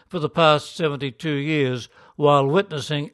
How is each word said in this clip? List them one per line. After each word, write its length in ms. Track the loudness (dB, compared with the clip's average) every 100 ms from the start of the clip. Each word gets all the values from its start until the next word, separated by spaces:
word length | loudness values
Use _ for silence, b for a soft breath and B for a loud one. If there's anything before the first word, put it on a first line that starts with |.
| b
for 100 | -6
the 120 | -4
past 440 | 2 4 4 0
seventy-two 600 | -4 -4 -4 -8 -6 -4
years, 540 | -4 -2 0 0 -2 -10 b b b
while 320 | 4 4 4
witnessing 640 | 0 0 -6 -6 -6 -6